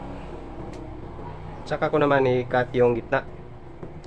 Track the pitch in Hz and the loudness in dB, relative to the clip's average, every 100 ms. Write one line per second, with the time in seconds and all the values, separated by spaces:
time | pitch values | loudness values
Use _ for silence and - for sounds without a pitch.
0 | - - - - - - - - - - | -10 -10 -10 -12 -12 -12 -10 -10 -12 -10
1 | - - - - - - - 151 156 151 | -10 -10 -10 -10 -10 -10 -6 0 2 4
2 | 143 139 131 127 123 127 123 123 120 117 | 6 6 6 4 2 2 2 6 6 4
3 | - 135 - - - - - - - - | 2 0 0 -8 -14 -14 -16 -14 -12 -12